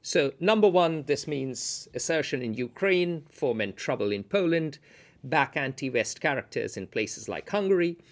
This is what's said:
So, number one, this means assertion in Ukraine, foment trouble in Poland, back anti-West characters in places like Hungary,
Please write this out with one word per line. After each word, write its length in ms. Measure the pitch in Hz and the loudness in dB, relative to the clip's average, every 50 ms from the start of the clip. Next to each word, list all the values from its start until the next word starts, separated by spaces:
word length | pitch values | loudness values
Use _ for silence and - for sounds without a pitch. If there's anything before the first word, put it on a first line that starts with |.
| - | -14
So, 300 | - - 170 143 135 - - | -2 0 0 0 0 -2 -2
number 300 | 165 196 220 220 208 202 | 0 2 4 6 6 6
one, 340 | 175 180 175 165 165 156 139 | 6 6 4 4 2 -2 -2
this 240 | 143 147 143 - | -2 -2 -2 -2
means 640 | - 147 139 135 135 123 - - - - - - - - | -4 -6 -4 -4 -6 -6 -6 -8 -8 -8 -8 -12 -10 -10
assertion 480 | 123 - - 165 156 143 - - 131 | -8 -4 -2 0 0 0 -2 -4 -4
in 140 | 127 113 110 | -4 -4 -4
Ukraine, 680 | 120 123 120 - - 190 196 185 180 175 175 170 160 143 - | -4 -6 -8 -4 -2 0 2 4 2 2 0 -2 -6 -8 -14
foment 480 | _ - 156 131 117 110 104 101 95 | _ -2 0 2 4 4 4 2 -2
trouble 360 | - - - 131 - 104 101 101 | -4 -2 -2 0 0 2 0 0
in 100 | 101 104 | -2 -2
Poland, 560 | - - 202 180 165 165 165 160 156 156 - _ _ - - - - _ _ - | 0 0 2 4 4 2 2 0 -2 -6 -10 _ _ -20 -20 -20 -20 _ _ -8
back 320 | 131 147 156 135 - - | 0 2 2 2 2 0
anti-West 640 | 156 139 131 131 - 139 131 123 120 104 - - - | -2 -4 -4 -4 -4 -6 -2 0 0 0 0 -4 -2
characters 560 | - 156 139 127 - - - 120 110 104 - | -2 0 0 0 -4 -6 -6 -4 -4 -4 -6
in 100 | 104 95 | -8 -10
places 420 | - - 117 110 - - - 107 - | -6 -4 -4 -4 -4 -6 -10 -10 -8
like 220 | 95 76 - - | -8 -8 -8 -4
Hungary, 480 | - 208 196 190 196 180 170 170 170 - _ _ | -4 -2 0 2 2 2 2 0 -2 -6 _ _